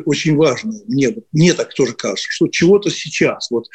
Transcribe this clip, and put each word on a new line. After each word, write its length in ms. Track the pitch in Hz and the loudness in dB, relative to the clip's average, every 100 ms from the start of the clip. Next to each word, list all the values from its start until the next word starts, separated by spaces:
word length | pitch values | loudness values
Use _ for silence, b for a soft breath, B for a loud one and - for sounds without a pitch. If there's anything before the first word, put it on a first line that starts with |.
| 165 | 0
очень 280 | 139 160 147 | 0 2 2
важно. 360 | 156 120 110 110 - | 2 0 -6 -10 -4
Мне, 220 | 135 127 | 0 0
вот, 140 | 107 - | -2 -4
мне 220 | 151 175 | 2 2
так 180 | - 117 | 2 -2
тоже 200 | - 123 | -2 -2
кажется, 340 | 117 113 95 - | -2 -6 -6 -6
что 180 | - 165 | -2 -2
чего-то 420 | - 170 202 180 | 2 4 4 2
сейчас. 580 | - 156 - 151 - - | -6 -6 -2 -2 -2 -6
Вот 160 | 117 - | -6 -6